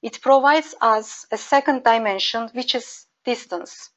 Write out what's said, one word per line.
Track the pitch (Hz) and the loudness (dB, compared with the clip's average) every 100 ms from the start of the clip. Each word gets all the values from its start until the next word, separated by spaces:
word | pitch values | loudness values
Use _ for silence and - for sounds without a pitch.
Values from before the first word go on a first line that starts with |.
it | 226 - | -14 -6
provides | 254 269 269 311 302 - | 2 4 6 2 0 -2
us | 226 220 220 - - | 0 0 -2 -18 -10
a | 226 | -10
second | - 277 277 262 | 0 0 2 0
dimension, | 240 226 220 190 - 226 226 | 2 2 0 -4 -4 -4 -8
which | 240 247 254 | -8 -4 -6
is | - - _ _ - | -6 -20 _ _ -6
distance. | 240 - 175 180 - - | -6 -6 -12 -12 -20 -20